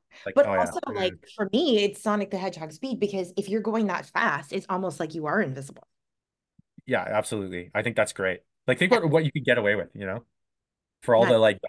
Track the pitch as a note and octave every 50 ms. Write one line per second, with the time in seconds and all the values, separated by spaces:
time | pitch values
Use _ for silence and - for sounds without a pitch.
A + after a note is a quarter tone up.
0 | _ _ _ - - G3 G3 C#4 C#4+ G#3 G3 F#3 - - - F4+ - C#4+ G#3+ G3+
1 | F#3 F#3 F3+ - _ - - - G#3 F#3+ - B3 F4+ D4+ A#3 G#3 G3+ G3+ G3+ -
2 | - A3 G#3 G#3 G3+ G3 - F#3 F#3 F#3+ F3+ E3 D#3+ D#3 D3+ - - C4+ B3+ F3
3 | G#3 G3+ G3 F#3+ F3+ F3+ - - G3 F#3 G3+ A3 G3+ A3+ G#3+ A3+ A3 G3 F3+ E3
4 | - - - F3 - F#3 D3 C#3+ D3 - - F#3+ - - F#3+ F3+ F#3+ F3+ C#3+ -
5 | E3+ D3+ D#3+ E3 D3+ D3 D#3+ G#3+ G3 C#3 C3 C#3 C#3 C#3 - - - _ _ _
6 | _ _ _ _ _ _ _ _ _ _ _ _ _ _ _ - - - B2+ G#2
7 | - - G#2 G#2+ G#2+ - A#2 G#2+ G2 F#2 F#2 F2 F2 E2 - G#2 - A#2+ G#2+ A2
8 | G#2+ - - - F#2+ F#2 F2+ - - _ _ _ _ - B2+ - F3+ F#3 B3 -
9 | - D#3+ C#3+ D#3+ D#3 C#3+ - D#3 B2 B2 B2 A#2+ G#2+ G2+ G#2+ G2+ E2+ - - G#2+
10 | G2+ F#2+ F#2+ A#2 - _ _ _ _ _ _ _ _ _ _ _ _ _ _ _
11 | - - A#2 A2 A#2+ A#2+ A#2+ A2 A2 G#2+ G2+ F#2+ -